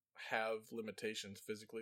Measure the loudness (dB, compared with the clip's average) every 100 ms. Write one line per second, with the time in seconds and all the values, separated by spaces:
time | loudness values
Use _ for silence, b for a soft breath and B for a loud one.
0 | _ -10 2 4 4 2 0 -2 -2 0
1 | 0 0 -2 -6 -4 -4 -4 -2